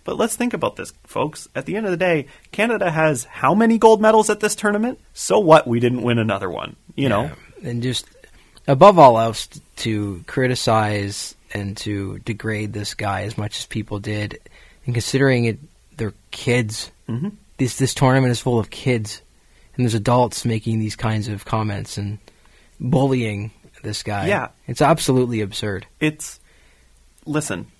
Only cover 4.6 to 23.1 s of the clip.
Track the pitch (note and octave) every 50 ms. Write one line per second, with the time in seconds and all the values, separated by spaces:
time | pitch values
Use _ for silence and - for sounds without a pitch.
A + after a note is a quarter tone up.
4.6 | - G#3 G#3 G#3 A3 B3 C4+ - _ _ - - - - F#3 G#3+ G3+ D#3 D#3 D#3
5.6 | - A#2+ A#2 A#2 A#2+ A#2+ B2 B2 - A#2+ A#2 A#2 G#2+ A2 G2 G2 G2 F#2 D2+ G#1
6.6 | - - - - _ - - - C#3 C3 G#2 G#2 C3 D#3 - - - - - F#4+
7.6 | - A#2+ A#2+ A#2+ A#2 B2+ A#2+ - - - - _ - - - - _ _ _ -
8.6 | - - C#3 C3 F3 G#3 F#3+ E3+ C#3+ B2+ A#2 A2 A2+ A#2 A2 - - - - -
9.6 | - _ _ - - A2+ A2 G#2 G#2 G2+ F#2+ E2+ E2 - - C3 C3 B2+ B2+ -
10.6 | - B2+ A2 A2 G#2+ G#2+ G#2+ G#2 G2+ G2 G2 - - - - _ _ - - G2+
11.6 | G2+ G2+ G2+ - - G#2+ G#2 G2 G2 F#2+ G2 G2 - - A2 G2+ - A2 A2 G#2
12.6 | A2 G#2 G#2 G#2 G2+ - - - G#2+ G2+ G2 F#2+ G2 G#2+ A#2 - G#2 G#2 - -
13.6 | - - - A2+ G#2 - G#2 G2+ G2+ G#2+ G#2+ G#2+ G#2 G2+ - - - - - -
14.6 | - - _ _ - B2 A#2+ A#2 - - - C3 C#3 C3+ B2+ A#2+ A#2 A2+ G#2 -
15.6 | D3 - _ _ _ _ - - A2+ G2+ - _ _ _ - - - A#2+ A#2+ B2+
16.6 | A#2 G#2+ A2 - - - - _ _ - A2+ A#2+ D#3+ G#3 G3+ - _ _ - -
17.6 | C3+ A#2 - - C3+ B2 - - C#3 C3 C3 C3+ C3 B2 A#2+ - - C3 A#2+ A2+
18.6 | G2+ - - - - C3+ B2 A2+ G#2 - - - - _ _ _ _ _ _ _
19.6 | _ _ _ - B2 A#2 A2 A2 G2 B2+ A#2+ B2+ B2 A2+ - - - A#2+ A2+ A2
20.6 | - A#2 A2+ A2 G#2+ G#2+ - - - A2 A2 G#2+ G#2 A#2 G#2 G2 - - A#2 A2
21.6 | A2 G#2+ G2+ G2+ G#2 - - G#2 G2+ G2+ G#2+ - _ - - _ _ _ _ _
22.6 | _ _ _ - - B2+ C#3 B2+ C3+ C3+